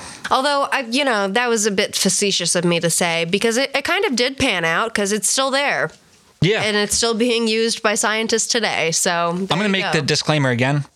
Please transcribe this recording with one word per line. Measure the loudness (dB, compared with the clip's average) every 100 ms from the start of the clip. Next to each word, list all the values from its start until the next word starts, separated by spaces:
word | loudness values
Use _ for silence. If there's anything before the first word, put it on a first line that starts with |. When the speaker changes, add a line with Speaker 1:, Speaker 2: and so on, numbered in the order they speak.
| -14 -12 -2
Speaker 1:
Although, | 0 2 0 0
I, | -2
you | -2 0
know, | 2 0 0
that | 0 0
was | 0 0
a |
bit | 0 -2 0
facetious | 0 2 0 0 0
of | 0
me | 2 2
to | 0
say, | 0 0 0
because | -2 0 0 0
it, | 0
it | -2
kind | -2 0
of | 0 0
did | -2 0
pan | 0 0
out, | 0 0 0
'cause | -2 -2
it's | -2 -2
still | 0 0
there. | 0 0 -2 -4 -6 _ -20 _ _
Speaker 2:
Yeah. | 0 2
Speaker 1:
And | 0 0
it's | 0 0
still | 0
being | 2 2 2 2
used | 0 0 0
by | -2 0
scientists | 0 0 0 0 0
today, | 0 0 0 0
so | 0 0 0 0
Speaker 2:
I'm | -2 -2
gonna | 0
Speaker 1:
there | 0
you |
Speaker 2:
make | 0 0
Speaker 1:
go. | 0
Speaker 2:
the | 0
disclaimer | 0 0 2 2
again. | 2 0 0 -4